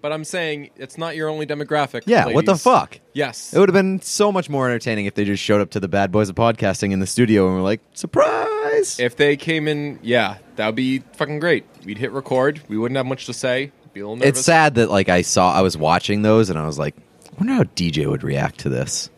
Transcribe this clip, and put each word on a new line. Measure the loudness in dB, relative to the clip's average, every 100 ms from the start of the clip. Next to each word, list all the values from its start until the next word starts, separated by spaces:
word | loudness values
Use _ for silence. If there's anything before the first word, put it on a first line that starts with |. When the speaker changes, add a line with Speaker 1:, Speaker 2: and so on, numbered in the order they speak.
Speaker 1:
But | -6
I'm | -8
saying | -6 -6 -6 -8 -12 _
it's | -18 -10
not | -8 -6
your | -6
only | -6 -6
demographic, | -6 -2 -2 -2 -4 2
Speaker 2:
Yeah, | 2 4
what | 2 4
the |
Speaker 1:
ladies. | 2
Speaker 2:
fuck? | 4 2 2 -12 _
Speaker 1:
Yes. | -6 -6 -6 -4
Speaker 2:
It | 4
would | 6
have |
been | 6 2 -2
so | -6 0 0
much | 0 -2
more | -2 0
entertaining | -2 -2 -2 -2
if | -2
they | -2
just | -2
showed | 2 2
up | 2
to | -2
the | -2
Bad | 0 2
Boys | 2 0
of | 2
Podcasting | 0 2 -2 -2 -2
in | -2
the | -2
studio | 0 4 4 4
and | 2
were |
like, | -2 -4 _ -14
"Surprise!" | -6 0 0 0 -4 -4 -2 -2 -2 -2
Speaker 1:
If | -4 2
they | 2 2
came | -2 -2 -2
in, | -4 -6 -8
yeah, | 0 2 2 -4 -16 -6
that | -4
would | -2
be | -2 -2 -6
fucking | -8 -6 -4
great. | 0 0 -2 -20
We'd | -14 -8
hit | -8
record. | -8 -2 0 0 -2 -6
We | -4
wouldn't | -2 -2
have | -4
much | -6 -8
to |
say. | -6 -4 -4 -4 _ -20
Be | -16
a |
little | -12 0
nervous. | 0 2
Speaker 2:
It's | 2
sad | 4 4 4
that, | 2
like, | 2 4
I | 2
saw, | 2 2 4
I | 4
was | 2 2
watching | 2 2 0 0
those | 4 4 4
and | 0
I | -4
was | -4
like, | -6 -8 _ _ -20
"I | -6
wonder | -2
how | 2 0
D | 0 -4
J | -2 -4
would | -4
react | -4 -4 -4 -6
to | -6
this." | -4 -4 -8 -10